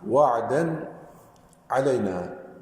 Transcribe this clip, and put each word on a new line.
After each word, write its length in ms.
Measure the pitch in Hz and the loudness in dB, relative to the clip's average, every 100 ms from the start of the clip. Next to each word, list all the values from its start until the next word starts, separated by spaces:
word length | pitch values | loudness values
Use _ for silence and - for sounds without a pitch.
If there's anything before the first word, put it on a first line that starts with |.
"Va'den 880 | 107 123 147 117 110 135 170 160 - - - - - - - _ _ | 2 4 6 4 0 0 0 -4 -8 -14 -20 -20 -20 -20 -20 _ _
aleyna." 680 | 123 139 123 101 92 90 - - - | 0 2 2 0 -4 -8 -12 -18 -20